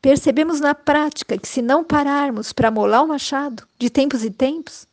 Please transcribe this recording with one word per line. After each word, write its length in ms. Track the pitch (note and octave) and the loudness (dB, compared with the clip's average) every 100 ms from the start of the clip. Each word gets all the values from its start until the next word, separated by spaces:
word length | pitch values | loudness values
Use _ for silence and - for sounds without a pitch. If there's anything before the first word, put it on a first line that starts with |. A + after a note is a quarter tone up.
percebemos 600 | C4+ C#4+ D4+ B3 D#4+ D4+ | 2 4 2 2 0 0
na 140 | C#4+ | 0
prática 640 | D4 - D4 D4+ - - A3+ | 0 0 2 0 -4 -6 -6
que 120 | - | -6
se 120 | C4+ | -4
não 240 | A#3+ D4 | 0 0
pararmos 680 | E4 D4+ C#4+ C#4+ C#4+ G#3+ - | 2 0 0 0 -2 -4 -6
pra 160 | - A3+ | 0 0
amolar 360 | A3 G3+ A3+ | 2 2 2
o 40 | D#4+ | 2
machado, 580 | C#4+ - C#4 C#4+ A3+ - - | -2 -4 -6 -6 -10 -16 -6
de 120 | B3 | -2
tempos 340 | - C#4 C4+ | 0 0 0
em 80 | A3 | -4
tempos, 540 | F#3+ C4 D#4+ - - - | -2 -2 -2 -10 -18 -20